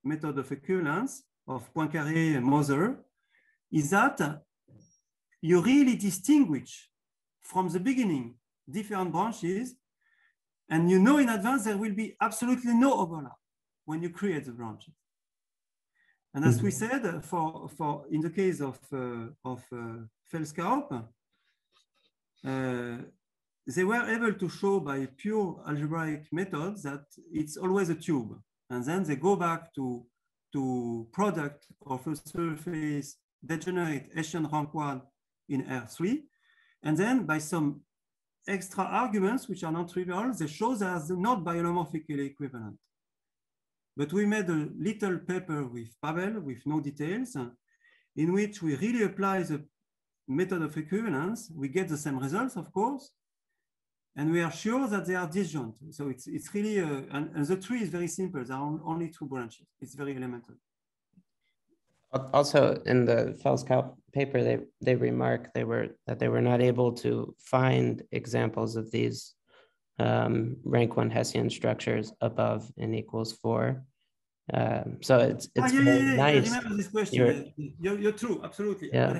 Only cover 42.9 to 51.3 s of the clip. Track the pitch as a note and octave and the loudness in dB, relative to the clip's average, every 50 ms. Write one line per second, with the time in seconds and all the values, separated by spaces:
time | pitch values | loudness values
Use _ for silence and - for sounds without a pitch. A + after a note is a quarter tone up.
42.9 | _ _ _ _ _ _ _ _ _ _ _ _ _ _ _ _ _ _ _ _ | _ _ _ _ _ _ _ _ _ _ _ _ _ _ _ _ _ _ _ _
43.9 | - C#3 C#3+ D3 E3+ G3+ G#3 G#3 G#3 G#3+ G3 E3+ E3 D#3 D3 - - - D3+ G3+ | -6 -4 -4 0 0 2 2 2 2 0 0 0 0 0 0 -2 -4 -4 -4 -4
44.9 | A3 A3 G#3 G3 F3+ D#3+ - - F3+ F#3 F3+ - D#3 D3 C#3 B2 A#2+ A#2+ A2+ A2+ | -2 -2 -2 -2 -2 -2 -4 -4 -6 -4 -4 -4 -4 -4 -4 -6 -8 -12 -14 -14
45.9 | - _ - D3 D#3+ F3 F#3 G3+ A3+ G#3+ E3 C#3 B2 - - C#3+ D3+ D#3 C#3+ C#3+ | -14 _ -6 -6 -4 -2 -2 -4 -4 -6 -8 -8 -10 -8 -4 -2 -2 -2 -2 -4
46.9 | C#3+ - D3 D#3+ F#3+ A#3+ C4 B3 - C#3 B2 A#2+ - _ _ _ _ _ _ _ | -6 -6 -4 -4 -4 -4 -6 -6 -6 -8 -8 -8 -10 _ _ _ _ _ _ _
47.9 | _ _ _ _ - - D#3 E3+ F#3 G3 G#3+ G#3 G#3 - E3 D#3+ C#3+ C3 F3+ A3+ | _ _ _ _ -4 0 2 2 4 2 2 0 -2 -4 -2 -2 -2 0 0 0
48.9 | A#3+ A#3+ G#3+ F3+ - F#3 G3 G3 F#3+ F#3+ E3+ D#3 D3+ D3 - - _ _ _ _ | 2 2 0 0 0 0 0 0 0 0 0 -2 -4 -6 -8 -10 _ _ _ _
49.9 | _ _ _ _ _ _ _ - C3 D#3 F#3+ F#3 F#3+ F3 D#3+ D3 D#3 E3 D3+ D3+ | _ _ _ _ _ _ _ -4 -2 0 0 0 0 -2 -2 -2 -4 -6 -6 -2
50.9 | F#3 G#3 A#3 A3 D3+ C3 D#3 F#3+ | -2 -2 -2 0 -2 -2 -2 -2